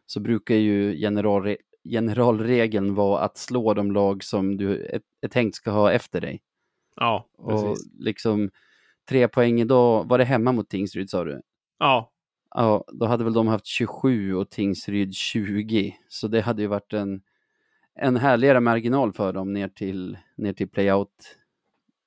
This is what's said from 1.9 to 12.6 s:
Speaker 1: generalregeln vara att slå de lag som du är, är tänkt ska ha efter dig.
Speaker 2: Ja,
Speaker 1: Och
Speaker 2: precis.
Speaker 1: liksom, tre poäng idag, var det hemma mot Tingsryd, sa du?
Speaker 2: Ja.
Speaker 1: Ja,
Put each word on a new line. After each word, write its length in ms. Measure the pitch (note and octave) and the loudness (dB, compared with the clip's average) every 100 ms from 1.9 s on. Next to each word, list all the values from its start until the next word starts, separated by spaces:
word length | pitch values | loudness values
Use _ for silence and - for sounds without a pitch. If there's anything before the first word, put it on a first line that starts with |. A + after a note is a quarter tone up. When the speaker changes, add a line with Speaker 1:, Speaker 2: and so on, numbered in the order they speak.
Speaker 1:
generalregeln 1040 | A#2 A2+ G#2+ A#2+ A2 A2+ B2 A2+ G#2+ G2 | -2 -2 2 2 2 2 2 2 0 0
vara 260 | G2+ G2+ G2+ | 2 2 2
att 160 | G2+ - | -2 -6
slå 380 | - B2 A2 | -6 -2 0
de 180 | G#2 G2+ | 0 0
lag 320 | G2+ G2 G2 | 2 0 0
som 320 | - G#2+ F#2+ G2 | -4 -2 -2 -2
du 300 | G2 G2 - | -2 -4 -6
är, 140 | - - _ | -10 -10 _
är 60 | - | -4
tänkt 260 | B2 A2+ - | 0 -2 -2
ska 140 | - | -2
ha 220 | G#2+ G#2 | 2 4
efter 280 | A2 - F2 | 2 -2 -6
dig. 220 | - - - _ _ _ _ - | -8 -10 -16 _ _ _ _ -4
Speaker 2:
Ja, 320 | A#2 G#2+ - _ | -2 -2 -6 _
Speaker 1:
Och 120 | B2 | -4
Speaker 2:
precis. 360 | G#2+ G#2 - - - | -2 -2 -4 -10 -8
Speaker 1:
liksom, 520 | A#2 G2+ A#2 G#2 G2+ - _ _ _ _ - | -6 -2 0 0 -2 -6 _ _ _ _ -2
tre 200 | C3 A#2+ | 2 2
poäng 320 | - A#2+ A#2 | 4 2 2
idag, 480 | A2+ B2+ A#2+ A2 E2+ | 4 4 6 4 2
var 100 | B2 | 2
det 60 | |
hemma 280 | B2 C3 A#2+ | 2 2 2
mot 160 | A#2+ G2+ | 0 -2
Tingsryd, 400 | G2 G2 - G2 | -4 -4 -6 -6
sa 140 | F#2 | -4
du? 160 | E2 C#2 - _ _ _ | -4 -8 -14 _ _ _
Speaker 2:
Ja. 320 | D3 B2+ A#2 _ _ _ _ | 2 2 0 _ _ _ _
Speaker 1:
Ja, 300 | - | 0